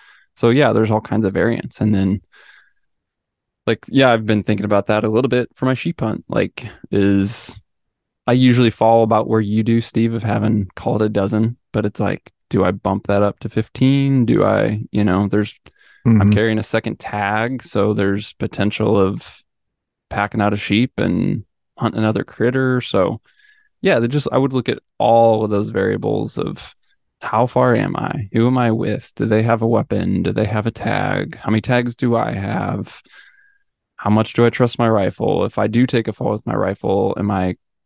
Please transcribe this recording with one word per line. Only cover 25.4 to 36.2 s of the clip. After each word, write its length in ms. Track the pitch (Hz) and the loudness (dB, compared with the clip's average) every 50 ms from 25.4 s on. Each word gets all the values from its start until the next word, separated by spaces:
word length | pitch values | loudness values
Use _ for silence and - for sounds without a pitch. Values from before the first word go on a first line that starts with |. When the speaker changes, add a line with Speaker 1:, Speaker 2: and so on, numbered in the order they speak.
Speaker 1:
of 80 | 107 104 | 0 0
those 200 | 104 101 107 107 | 0 -2 -2 -2
variables 680 | 110 101 98 101 101 101 104 107 107 104 107 110 - - | -2 -2 -2 -2 -2 -2 -2 -2 -2 -4 -4 -6 -6 -6
of 360 | - - - - - - - _ _ _ _ _ _ _ _ - | -6 -6 -8 -12 -14 -20 -20 _ _ _ _ _ _ _ _ -14
how 240 | - - - 110 123 | -8 -2 0 0 0
far 280 | 127 - 123 127 127 117 | 2 2 2 2 2 2
am 220 | 110 101 95 - | 2 0 -2 -4
I? 320 | - - - - - 101 98 | -4 -6 -6 -6 -6 -6 -4
Who 140 | - 110 117 | 0 0 2
am 120 | 123 131 127 | 2 2 2
I 120 | 120 117 | 2 0
with? 420 | 110 107 107 104 104 - - - - | 0 -2 -2 -4 -6 -6 -10 -12 -8
Do 80 | - 110 | -4 -2
they 180 | 110 107 110 | 0 2 2
have 200 | 113 117 113 110 | 2 2 2 2
a 40 | 113 | 2
weapon? 560 | 113 117 107 - - 110 101 90 92 95 90 | 0 0 0 0 0 -2 -2 -2 -2 -2 0
Do 80 | 90 98 | 0 -2
they 140 | 104 107 107 | 0 0 -2
have 220 | 107 110 107 104 | -2 -2 -2 -4
a 40 | 113 | -4
tag? 640 | - - - 110 104 98 101 98 98 98 101 - - - | -6 -6 -4 -2 -2 -2 -2 -2 -2 -4 -6 -8 -10 -8
How 120 | - - | -4 -2
many 120 | 110 107 | -2 -2
tags 340 | - - 123 123 120 120 120 | 0 0 0 0 0 -2 -4
do 180 | - 131 120 117 | -2 -2 0 0
I 180 | 113 110 110 | 0 0 -2
have? 680 | 113 98 98 101 - 92 101 98 - 101 - - - - _ _ - - - - _ _ _ _ _ _ _ _ _ _ _ _ _ | -4 -6 -6 -4 -4 -4 -4 -4 -6 -6 -8 -10 -14 -20 _ _ -20 -20 -20 -20 _ _ _ _ _ _ _ _ _ _ _ _ _
How 140 | - - 104 | -6 -2 0
much 240 | 104 110 110 - - | 2 2 0 0 2
do 100 | - 120 | 2 2
I 60 | 117 | 2
trust 280 | - - 127 113 - - | 2 2 0 0 0 0
my 100 | 120 113 | 0 2
rifle? 560 | 110 101 95 92 - - 127 117 95 90 95 | 2 2 2 0 -2 -2 -2 0 0 0 -2
If 100 | 107 - - | -2 -2 -2
I 80 | 104 | -2
do 200 | 107 107 117 131 | 0 0 0 0
take 200 | - - 117 113 | 0 0 -2 -2
a 60 | 113 | -4
fall 180 | 107 - | -6 -6